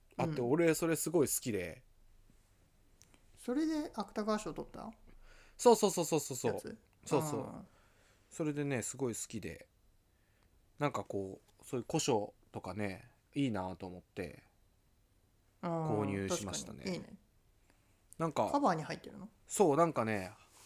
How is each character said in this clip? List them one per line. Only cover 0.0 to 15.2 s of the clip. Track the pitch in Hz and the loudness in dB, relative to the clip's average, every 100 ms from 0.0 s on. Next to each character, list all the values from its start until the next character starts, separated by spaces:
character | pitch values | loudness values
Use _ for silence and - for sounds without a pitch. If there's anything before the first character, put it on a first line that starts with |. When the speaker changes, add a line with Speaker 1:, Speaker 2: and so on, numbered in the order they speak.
| _ - | _ -4
Speaker 1:
あ | 170 | -2
っ | |
て、 | 147 | 0
Speaker 2:
う | 120 | 2
ん。 | |
Speaker 1:
俺 | 156 170 | 4 4
そ | 156 165 | 4 2
れ | 156 | 0
す | - | 2
ご | 165 | 4
い | 131 | 4
好 | - | 2
き | 127 | -2
で。 | 101 87 - - _ - - - - _ _ _ _ _ _ - - _ - | -2 -2 -8 -16 _ -20 -20 -20 -20 _ _ _ _ _ _ -20 -20 _ -12
Speaker 2:
そ | - | -4
れ | 254 320 | 0 0
で | 311 302 - | 0 -4 -6
芥 | 202 - | -8 -4
川 | 208 214 | -2 -2
賞 | 175 | -2
取 | - - | -8 -10
っ | |
た？ | - 214 - - - - - - - | -10 -14 -14 -20 -20 -20 -20 -20 4
Speaker 1:
そ | 247 | 8
う | 220 | 8
そ | 202 | 8
う | |
そ | 180 | 4
う | 165 | 2
そ | 156 | 2
う | |
そ | - | 0
う | 127 | -2
そ | 120 | -2
う。 | |
Speaker 2:
や | 95 | -2
つ？ | - - _ _ - | -6 -12 _ _ 0
Speaker 1:
そ | 147 | 0
う | |
そ | 151 117 | 2 -4
う。 | |
Speaker 2:
あ | - - | -6 -10
あ。 | 185 _ _ _ _ _ _ | -16 _ _ _ _ _ _
Speaker 1:
そ | - | -4
れ | 151 | -2
で | 147 | -2
ね、 | 143 131 | -2 -2
す | - 123 | -4 -4
ご | 131 | -4
い | 107 | -4
好 | - | -6
き | 113 | -8
で。 | 85 78 - _ _ _ _ _ _ _ _ _ _ - | -8 -12 -16 _ _ _ _ _ _ _ _ _ _ -4
な | 147 | -2
ん | |
か | 113 | -2
こ | 98 101 95 - | -6 -6 -6 -10
う、 | _ _ - | _ _ -8
そ | 127 | -8
う | |
い | |
う | 110 | -2
古 | 160 | -2
書 | - 113 104 - _ | 2 2 0 -8 _
と | 110 | -12
か | - 95 | -8 -4
ね、 | 104 92 - _ _ | -4 -6 -14 _ _
い | - 139 | -2 0
い | |
な | 101 92 92 | 0 -4 -6
と | 92 | -12
思 | 90 | -14
っ | |
て、 | - - 87 - - _ _ _ _ _ _ _ | -14 -10 -8 -10 -20 _ _ _ _ _ _ _